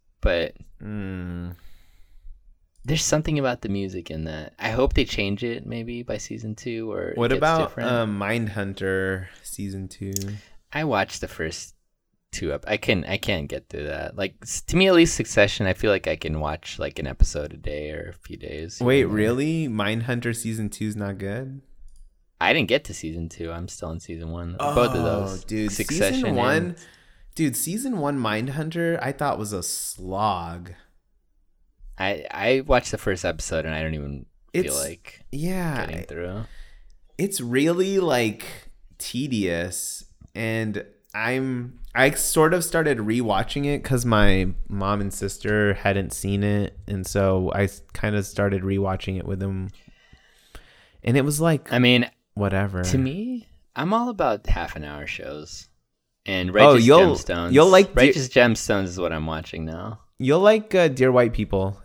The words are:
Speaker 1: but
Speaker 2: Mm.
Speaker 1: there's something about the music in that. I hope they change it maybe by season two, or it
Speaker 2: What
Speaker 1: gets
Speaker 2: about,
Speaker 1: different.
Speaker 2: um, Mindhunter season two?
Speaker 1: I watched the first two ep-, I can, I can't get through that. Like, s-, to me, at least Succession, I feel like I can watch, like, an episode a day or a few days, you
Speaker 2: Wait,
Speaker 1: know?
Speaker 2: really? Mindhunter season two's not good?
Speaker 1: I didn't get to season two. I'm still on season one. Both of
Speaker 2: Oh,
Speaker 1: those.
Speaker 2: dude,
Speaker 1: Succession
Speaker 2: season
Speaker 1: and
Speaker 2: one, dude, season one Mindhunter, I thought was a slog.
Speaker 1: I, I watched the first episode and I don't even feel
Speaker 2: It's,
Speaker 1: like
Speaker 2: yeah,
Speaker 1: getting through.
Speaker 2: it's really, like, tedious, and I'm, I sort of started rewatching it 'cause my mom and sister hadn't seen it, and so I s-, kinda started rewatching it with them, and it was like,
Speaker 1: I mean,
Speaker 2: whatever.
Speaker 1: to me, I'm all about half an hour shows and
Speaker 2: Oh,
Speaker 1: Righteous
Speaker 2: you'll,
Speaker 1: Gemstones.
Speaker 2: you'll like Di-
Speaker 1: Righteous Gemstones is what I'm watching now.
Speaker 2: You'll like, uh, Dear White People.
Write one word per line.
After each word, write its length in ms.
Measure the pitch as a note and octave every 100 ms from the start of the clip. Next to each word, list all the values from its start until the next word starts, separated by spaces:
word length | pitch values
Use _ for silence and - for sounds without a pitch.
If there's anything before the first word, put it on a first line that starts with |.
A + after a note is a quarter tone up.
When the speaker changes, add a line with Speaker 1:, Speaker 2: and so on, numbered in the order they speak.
| _ _
Speaker 1:
but 320 | G2+ E2+ D#2 - - -
Speaker 2:
Mm. 760 | G#2+ G#2 F#2+ F#2 F2+ F2 F2 F2 - - - - - - - - - _ _ _
Speaker 1:
there's 200 | A#2+ D#3
something 360 | - D#3 D#3 D3
about 220 | C3 A#2+
the 80 | A2
music 420 | G2+ F#2+ F#2 E2+
in 140 | D#2+ D#2+
that. 280 | D#2 D2+ -
I 100 | A2+
hope 240 | A#2 C#3
they 120 | - -
change 380 | - G2 G2+
it 220 | A#2+ A#2 -
maybe 380 | A#2 A#2 A#2+
by 140 | A#2+ G#2+
season 360 | - A2 A2 G#2+
two, 360 | B2 A2+ A2+
or 180 | F#2+ F2+
it 80 | A#2
Speaker 2:
What 120 | A#2
Speaker 1:
gets 100 | C3+
Speaker 2:
about, 300 | D3+ D#3+ D3+
Speaker 1:
different. 200 | - A#2+
Speaker 2:
um, 300 | A#2+ A2 G2+
Mindhunter 1080 | G2+ A#2 G#2+ G#2 G2 G2 F#2+ F#2+ F#2+ F#2+ F#2 -
season 460 | - - G2+ F#2+ F#2+
two? 240 | - G2 G2 G2 G#2 - - _
Speaker 1:
I 120 | D3
watched 380 | D#3 G2+ F#2+ -
the 60 | F2+
first 460 | - D#2+ - - _ _ _ _ _ _
two 200 | - D#2+
ep-, 120 | D2 -
I 100 | G#2+
can, 280 | - F#2+ -
I 120 | G2+
can't 300 | - F2 C#2+
get 220 | C#2 -
through 160 | - D2
that. 300 | D2 D2+ -
Like, 180 | F#2+ -
s-, 180 | - -
to 120 | - E3+
me, 120 | F#3+
at 60 |
least 220 | F3 E3 -
Succession, 500 | A2+ A2+ G2+ - G2
I 80 |
feel 160 | F2+ A2
like 160 | F#2+ E2
I 80 | D#2+
can 220 | D#2 D#2
watch, 380 | D2+ D#2 - -
like, 220 | D2 -
an 80 | C#2
episode 460 | B1+ - D2 D2
a 40 | D2
day 320 | D2+ D2 D2+
or 180 | D#2 E2+
a 40 |
few 240 | F2 - -
days, 420 | D#2 D2 E2+ -
you 60 | B2
Speaker 2:
Wait, 220 | C3+ F#2+
Speaker 1:
know? 60 |
Speaker 2:
really? 540 | G#2+ G#2+ B2+ D3+ E3 D3+
Mindhunter 680 | G#2+ G2+ A2+ A#2+ A#2+ A#2+ A2+
season 340 | A2+ A2+ G#2
two's 260 | - G#2+ G#2+
not 220 | G2+ F#2+
good? 440 | G2 A2+ C3+ C3+ - - - - - _ _ _
Speaker 1:
I 100 | E2+
didn't 160 | D#3 G2
get 160 | C#3+ -
to 80 |
season 360 | F2+ D#2+ E2 E2
two. 200 | - E2
I'm 200 | E2+ F2+
still 180 | - E2
on 140 | E2
season 280 | - E2 E2
one. 280 | E2+ E2+ F2
Both 340 | C#3+ D3 A#2+
of 20 | F#2
Speaker 2:
Oh, 40 | - G2+ G2
Speaker 1:
those. 180 | F#2+ -
Speaker 2:
dude, 260 | G#2+ G2+
Speaker 1:
Succession 440 | G2 - D#3+ - C4
Speaker 2:
season 120 | A#3
Speaker 1:
and 60 | B2+
Speaker 2:
one, 380 | B2 D#3 F3 E3+ - - - _ -
dude, 220 | - D3+ A#2
season 420 | D#3+ G#3+ C4+ G#3
one 200 | C#3+ C#3+
Mindhunter, 800 | A2+ G#2+ C3 C#3+ D#3 E3+ E3+ E3
I 120 | C3
thought 260 | - C#3+ -
was 140 | G#2
a 100 | G2
slog. 1120 | E2+ - - - F2 F#2+ G#2+ F2+ E2+ E2+ F2 - _ _ _ _ _ _ _ _ _ _ - -
Speaker 1:
I, 280 | F#2+ F2 -
I 300 | - G#2+ C3+ C3
watched 240 | B2 -
the 60 | G#2
first 260 | G#2 F#2
episode 400 | F2 E2 - D#2+
and 100 | D#2
I 80 | D#2
don't 120 | D#2+
even 320 | D2+ C#2+ C#2 - _ _
feel 140 | E3+ D2+
Speaker 2:
It's, 180 | C2+
Speaker 1:
like 380 | C#2+ E2+ - - -
Speaker 2:
yeah, 540 | C#3+ E3+ F#3+ E3 C3 -
Speaker 1:
getting 180 | E2
through. 380 | - D2+ F2 G2+ A#2 - - - - - _ -
Speaker 2:
it's 220 | G3 -
really, 600 | A#2+ B2+ D#3 F3 F#3+ G3
like, 440 | E3+ B2 A2+ G2+ - - - - - -
tedious, 1040 | - B2+ C#3+ A2 F#2 E2+ F2+ - - - - _ - -
and 500 | A2+ A2+ A2 G2+ - _ _
I'm, 640 | G#2 A2+ C3 C3 B2 B2 - - A#2+
I 160 | C#3
sort 420 | C#3 - E3 D#3
of 120 | F3 E3
started 320 | E3 D#3 A#2+
rewatching 640 | G#2+ A#2+ A2+ G2 A2 C#3+ C#3+
it 160 | C#3+
'cause 220 | - B2+ A#2+
my 440 | G#2+ G#2 F#2+ F#2 - -
mom 320 | G2 G2 G#2
and 140 | G2+
sister 600 | - G2+ - G#2+ G#2+ G2+ F#2+
hadn't 360 | G2+ G2 F#2
seen 320 | - G2 G2+
it, 340 | G2+ G2+ G2+ - -
and 220 | G2 F#2
so 420 | G2+ G2 F#2+ F#2 F#2+
I 80 |
s-, 180 | G2 - -
kinda 280 | - G#2+ G#2
started 400 | G2 - G2+ G2
rewatching 540 | F#2+ G2 F#2+ F#2+ - F#2+
it 80 | -
with 140 | F#2+
them, 300 | G2 F#2+ F#2 - - - _ - _ _ _ - - _ _ _
and 140 | - C3+
it 80 |
was 160 | C#3+ D3
like, 320 | E3 D3 -
Speaker 1:
I 80 | A#2+
mean, 300 | B2 B2 A#2+ - _
Speaker 2:
whatever. 500 | G#2 G2+ G2 G2+ F#2
Speaker 1:
to 140 | F2+ C3
me, 500 | C3 F3 A#3+ B3 - - _ -
I'm 160 | D#3+
all 160 | A3+ B3
about 360 | G3 C#3 G#2 -
half 280 | - - D#2
an 80 |
hour 240 | D2 D2 C#2+
shows 640 | - - D2+ D2+ - - _ _ _ _ _ -
and 240 | F#2+ F2+
Speaker 2:
Oh, 40 |
Speaker 1:
Righteous 320 | G2+ C#3+ B2+ A#2
Speaker 2:
you'll, 300 | D#3+ F#3 -
Speaker 1:
Gemstones. 380 | - F2 F2
Speaker 2:
you'll 160 | C3+ F3+
like 260 | F#3+ G3 B2+
Di- 120 | C#3
Speaker 1:
Righteous 200 | C#3 B2+
Gemstones 560 | B2+ A#2+ G#2+ - G2+ F#2+
is 140 | F2+
what 140 | E2+
I'm 120 | D#2+ D#2+
watching 380 | D#2+ D#2+ E2+
now. 380 | D#2+ E2 G#2 A2 _ -
Speaker 2:
You'll 220 | C3 D#3+
like, 320 | G3+ A3 G#3+ F#3
uh, 120 | E3
Dear 220 | B2+ C3
White 200 | B2+ A#2+
People. 460 | A2+ G#2 G2 F#2+ F#2+